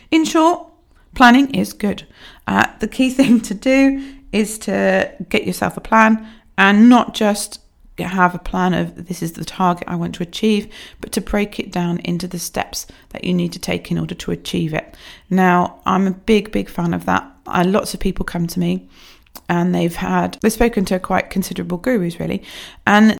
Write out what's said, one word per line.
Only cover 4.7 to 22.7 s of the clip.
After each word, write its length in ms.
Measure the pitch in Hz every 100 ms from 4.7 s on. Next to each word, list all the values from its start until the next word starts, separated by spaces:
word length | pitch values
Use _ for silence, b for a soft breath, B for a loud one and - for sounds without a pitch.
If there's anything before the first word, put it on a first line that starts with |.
| 196 190 190 - - 175
get 180 | 214 185
yourself 300 | - 180 -
a 40 |
plan, 460 | - 220 220 220 B B B -
and 300 | 196 208 240
not 260 | 247 -
just 460 | - 214 208 - - _ _ - -
have 340 | 175 190 180
a 40 | 175
plan 340 | - 185 185
of, 320 | 170 170 - 170
"This 160 | 175
is 120 | 165
the 100 | 170
target 420 | 160 - 185 170 -
I 80 |
want 220 | 170 170 -
to 80 |
achieve," 420 | 170 - 220 208 214 B B B
but 120 | -
to 80 | 220
break 400 | - 208 202 -
it 100 | 196
down 300 | 175 175 170
into 260 | - 170 180
the 140 | 170
steps 480 | - - - - - B B
that 120 | -
you 100 | -
need 200 | 180 170
to 80 | 170
take 320 | - 175 -
in 60 | 170
order 180 | 165 170
to 160 | -
achieve 420 | 170 - 180 160
it. 220 | 156 - B B B B
Now, 500 | 185 180 180 175 - -
I'm 220 | 190 190
a 20 |
big, 400 | 185 - 214 208
big 180 | 202 185
fan 240 | - 170
of 120 | 170
that. 200 | 175 - - _ -
Uh, 160 | 185
lots 300 | 175 202 196
of 60 | -
people 240 | 196 -
come 240 | - 180 170
to 100 | 180
me 300 | 170 185 - B B B B - -
and 240 | 175 180
they've 220 | 175 170
had, 420 | - 185 180 180 -
they've 120 | 226
spoken 320 | - 233 208 190
to 120 | 185
quite 320 | - 190 -
considerable 480 | 190 - 185 175 175
gurus 400 | 254 240 170 170
really, 240 | 165 190 B B B